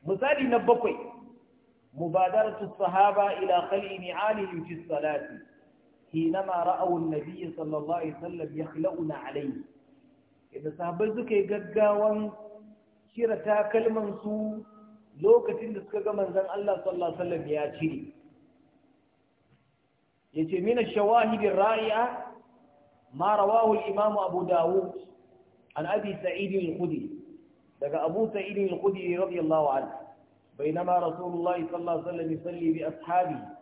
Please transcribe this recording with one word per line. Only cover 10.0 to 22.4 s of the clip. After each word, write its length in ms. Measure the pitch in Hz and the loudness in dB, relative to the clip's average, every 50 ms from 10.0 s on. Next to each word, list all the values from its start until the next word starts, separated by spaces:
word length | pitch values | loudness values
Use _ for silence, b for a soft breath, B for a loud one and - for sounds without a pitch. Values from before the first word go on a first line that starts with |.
| _ _ _ _ _ _ _ _ _ _ - | _ _ _ _ _ _ _ _ _ _ -16
Idan 200 | 139 147 156 151 | -10 -10 -8 -6
sahabbai 340 | 170 175 170 170 175 214 220 214 | -4 -6 -6 0 0 0 0 0
suka 200 | 247 233 - 220 | -4 -2 2 2
yi 80 | 202 196 | 2 2
gaggawan 880 | - 214 202 185 170 - 220 214 208 208 208 214 214 214 208 214 208 - - - - - - - - - _ _ _ _ _ _ _ _ | 2 -2 -4 -4 -2 2 4 4 6 6 4 4 2 2 0 -2 -6 -8 -12 -18 -18 -18 -20 -20 -20 -20 _ _ _ _ _ _ _ _
cire 180 | 226 233 226 214 190 | -2 0 0 0 -2
takalman 720 | - 214 208 214 208 208 220 220 226 226 220 220 214 202 196 - | 0 2 2 2 2 2 2 2 2 2 2 0 -2 -4 -6 -6
su 420 | - 214 214 214 214 214 214 214 - - - - - - - - _ _ - | -6 -6 -4 -2 -4 -4 -6 -8 -12 -16 -20 -20 -20 -20 -20 -20 _ _ -10
lokacin 560 | 139 160 208 233 240 - - - - 220 220 214 | 2 6 8 8 8 6 0 -4 -4 -6 -8 -8
da 80 | 196 | -10
suka 200 | - - - 208 | -10 -6 -6 -4
ga 120 | 196 214 214 | -2 -2 0
manzon 320 | 208 196 180 175 190 190 180 180 | 0 -2 0 0 0 0 0 -4
Allah 260 | 208 208 208 190 180 - | -2 0 0 0 0 -2
sallallahu 320 | 190 175 175 175 165 160 | -4 -2 0 -2 -2 -2
alaihi 20 | 170 | -4
wasallam 240 | 180 175 175 160 147 147 | -4 -4 -2 -4 -2 -2
ya 160 | 151 151 147 143 - | -2 -2 -2 -4 -4
cire. 380 | - 160 160 135 - - - - - _ - - _ _ _ _ _ _ _ _ _ _ _ _ _ _ _ _ _ _ _ _ _ _ _ _ _ _ _ _ _ _ _ _ _ _ _ _ _ _ _ - | -2 -2 -2 -2 -4 -10 -12 -18 -20 _ -20 -20 _ _ _ _ _ _ _ _ _ _ _ _ _ _ _ _ _ _ _ _ _ _ _ _ _ _ _ _ _ _ _ _ _ _ _ _ _ _ _ -4
Yace, 260 | 151 160 160 185 180 | -4 -2 -2 -2 -2
"Min 160 | 180 220 247 | 0 2 2
ash-shawahid 640 | 247 214 - - 208 208 202 226 240 220 220 220 202 | 2 0 0 0 2 4 6 6 6 6 4 2 2
ar-ra'i'a 640 | 208 196 180 190 196 220 226 220 220 220 208 220 240 247 - - - - - - | 2 2 4 4 4 4 4 2 0 0 2 2 0 0 -2 -8 -12 -12 -16 -20